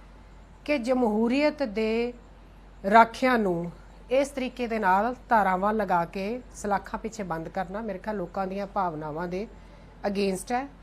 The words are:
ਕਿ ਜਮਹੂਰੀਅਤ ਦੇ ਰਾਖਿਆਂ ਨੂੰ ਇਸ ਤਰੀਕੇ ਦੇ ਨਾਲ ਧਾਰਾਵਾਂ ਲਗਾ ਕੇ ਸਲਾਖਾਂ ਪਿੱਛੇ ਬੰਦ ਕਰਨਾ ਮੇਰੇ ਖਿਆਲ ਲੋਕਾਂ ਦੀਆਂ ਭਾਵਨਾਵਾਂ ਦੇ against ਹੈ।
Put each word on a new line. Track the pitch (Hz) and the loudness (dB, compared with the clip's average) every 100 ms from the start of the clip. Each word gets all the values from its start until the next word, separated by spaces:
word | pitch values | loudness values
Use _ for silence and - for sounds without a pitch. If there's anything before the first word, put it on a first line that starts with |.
| - - - - - - | -20 -20 -20 -20 -20 -14
ਕਿ | - 294 | -4 -2
ਜਮਹੂਰੀਅਤ | 226 254 233 214 233 269 302 294 | 2 2 2 2 2 4 2 0
ਦੇ | 269 202 220 226 240 240 - - - - - - | -4 -2 0 0 -2 -6 -18 -20 -20 -20 -20 -8
ਰਾਖਿਆਂ | 196 226 233 - 254 240 | 6 8 8 4 2 4
ਨੂੰ | 196 170 170 - - - - | 2 0 -4 -10 -20 -20 -2
ਇਸ | 254 277 | 0 0
ਤਰੀਕੇ | 262 254 233 233 | -2 -6 -4 -4
ਦੇ | 220 | 0
ਨਾਲ | 196 190 233 247 - | 4 4 2 -2 2
ਧਾਰਾਵਾਂ | 226 190 185 202 | 4 4 2 0
ਲਗਾ | 220 190 175 | 0 2 0
ਕੇ | 170 196 196 247 - | 0 -4 -6 -8 -10
ਸਲਾਖਾਂ | - 208 190 - 214 | -10 -4 -2 -4 -8
ਪਿੱਛੇ | 220 220 | -8 -8
ਬੰਦ | 180 160 165 | -6 -6 -6
ਕਰਨਾ | 190 180 202 | -6 -6 -8
ਮੇਰੇ | 226 185 | -8 -8
ਖਿਆਲ | 214 208 | -6 -6
ਲੋਕਾਂ | 170 196 190 | -6 -6 -6
ਦੀਆਂ | 196 196 | -6 -6
ਭਾਵਨਾਵਾਂ | 208 180 151 156 151 175 | -2 -2 -4 -8 -6 -6
ਦੇ | 185 220 - - - - - 202 | -6 -8 -14 -20 -20 -20 -8 -4
against | 202 196 185 - | -2 -2 -2 -4
ਹੈ। | 247 277 - | -6 -6 -12